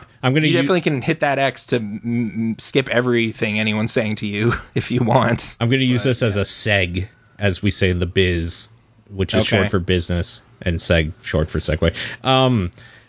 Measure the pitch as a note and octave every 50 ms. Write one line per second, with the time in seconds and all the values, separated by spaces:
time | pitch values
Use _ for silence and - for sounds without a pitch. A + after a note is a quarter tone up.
0 | - - _ _ - B2+ C3 D#3 D#3 D3+ E3+ E3+ C#3+ C#3 F#3+ F3 - F3+ D3+ B2+
1 | A#2 - D#3 - D3+ C#3+ C3+ C3+ C#3 C3+ B2+ - - - C3+ B2 A2 G#2 G#2 G#2+
2 | - A#2 A#2+ A#2+ A#2+ G#2+ - A2 A2+ A2+ A2 - - - - C#3+ B2+ - A2 A#2+
3 | B2+ B2+ A#2+ A#2 A#2 A2 G#2+ - A#2+ G#2+ G#2 G#2+ A2 G#2+ G#2+ G#2+ A2 G#2+ - C3
4 | A2 G#2+ G#2+ - A2 G#2 G#2 G#2 G#2+ A#2+ - - - - - A#2+ - - B2 A#2+
5 | B2 G#2+ A#2+ C3 A2+ A#2 A#2 - - - - - A#2 A#2 C3 C3+ C3+ B2+ B2 A#2
6 | - C3+ A#2+ - B2+ A2+ G2 G2+ F#2+ - - - - A2+ G#2 G2 F#2 F2 F2 F#2
7 | F#2+ - _ _ _ _ _ - G#2 G2+ F2+ - - G#2 - - G2 F#2 F2+ F2+
8 | F2 F2 - G2 F#2 F2+ F2 E2+ E2 E2 - - - - - _ _ _ _ _
9 | - - G2+ F#2+ F#2+ - - A2+ G#2+ - A#2 G2+ G2 G#2 G2+ F#2+ F2 - F#2 F2+
10 | E2+ - F2 F2 E2+ - - - - _ - - - F2+ E2+ D#2+ - - F2 E2
11 | D#2+ D#2 - - - - - D#2+ D#2 - - D#2 - - D#2 D#2+ E2+ E2 - -
12 | - - - - - C3 C3 C3 C3 B2+ B2+ A2 F2+ E2+ - - - - - -
13 | -